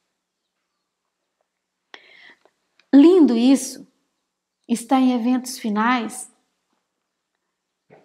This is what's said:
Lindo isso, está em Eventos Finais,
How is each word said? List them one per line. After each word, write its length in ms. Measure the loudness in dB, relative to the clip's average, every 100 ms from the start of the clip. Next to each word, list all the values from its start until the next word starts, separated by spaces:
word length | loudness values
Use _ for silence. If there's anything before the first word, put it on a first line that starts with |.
| _ _ _ _ _ _ _ _ _ _ _ _ _ _ _ _ _ _ _ -20 _ _ -20 _ _ _ _ _ _
Lindo 440 | 4 6 6 4 2
isso, 500 | 2 0 -2 -16 -20 _ _ _ _ _ _ _ -10
está 320 | -10 -4 -2
em 140 | 0
Eventos 460 | -2 -4 -4 -6 -12
Finais, 720 | -8 -4 -4 -4 -6 -14 -20 _ _ _ _ _ _ _ _ _ _ _ _ _ _ _ _ -20